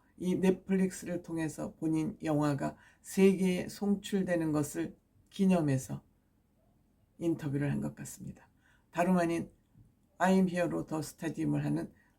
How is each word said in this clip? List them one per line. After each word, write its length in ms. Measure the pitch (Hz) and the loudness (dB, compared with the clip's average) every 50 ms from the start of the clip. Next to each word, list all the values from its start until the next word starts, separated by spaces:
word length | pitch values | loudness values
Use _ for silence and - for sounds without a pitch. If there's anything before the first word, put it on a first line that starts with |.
| _ _ _ | _ _ _
이 200 | - 170 185 180 | -6 -2 -2 0
넷플릭스를 840 | - 180 185 190 - - - 196 190 190 185 - - - 170 175 170 | 2 4 2 2 2 0 0 0 2 2 0 -2 -6 -10 -8 -8 -8
통해서 520 | - - 165 165 160 156 - - 151 - - | -8 -6 -6 -4 -4 -4 -4 -6 -10 -10 -8
본인 420 | - 160 160 160 156 156 151 - - - | -4 -2 0 0 0 -2 -4 -6 -6 -2
영화가 500 | 160 151 147 147 147 143 139 143 - - - - - _ _ | 0 0 2 2 2 0 0 -2 -6 -6 -10 -20 -20 _ _
세계에 680 | - - - 196 190 196 185 165 185 185 180 180 - - | -14 -4 2 6 6 6 6 4 2 0 0 0 -4 -6
송출되는 840 | - - 202 202 202 196 - - 214 190 185 180 175 165 160 156 | -6 -4 0 0 0 0 -2 -2 -2 0 0 2 0 0 0 0
것을 440 | 147 151 143 143 - 165 160 - - _ _ _ _ _ _ _ | 0 0 0 -2 -4 -6 -6 -6 -8 _ _ _ _ _ _ _
기념해서 760 | - - 196 190 185 175 151 147 135 131 - - 139 - - _ _ _ _ _ _ _ _ _ _ _ _ _ _ _ _ _ _ _ _ _ _ - | -2 2 4 4 4 4 4 2 0 0 -2 -6 -10 -10 -12 _ _ _ _ _ _ _ _ _ _ _ _ _ _ _ _ _ _ _ _ _ _ -4
인터뷰를 520 | 165 170 160 - 156 143 135 143 143 143 | -2 -2 -2 -2 -2 -2 -2 -2 0 0
한 120 | 143 139 | -2 -2
것 120 | 139 143 139 | -4 -6 -8
같습니다. 520 | - 143 - - - - 143 - - - _ _ _ _ _ _ _ _ _ | -10 -14 -14 -14 -14 -14 -14 -14 -16 -20 _ _ _ _ _ _ _ _ _
다름 280 | - 165 175 185 180 180 | -2 0 2 4 4 2
아닌 320 | 170 165 170 165 - - - _ _ _ _ - - - _ _ _ _ _ | 2 2 0 -2 -4 -8 -12 _ _ _ _ -20 -20 -20 _ _ _ _ _
I'm 320 | - 170 185 190 190 185 175 | 0 2 4 4 4 4 2
Hero 380 | 165 175 175 156 165 165 147 | 2 0 -2 0 -2 -4 -6
the 140 | - 156 156 | -4 -4 -6
Stadium을 680 | 147 - - - - 156 - - 160 147 147 143 147 | -6 -6 -10 -8 -8 -6 -4 -2 -2 0 0 0 0
하는 260 | 147 147 160 - - - _ _ _ _ | -2 -2 -2 -4 -8 -12 _ _ _ _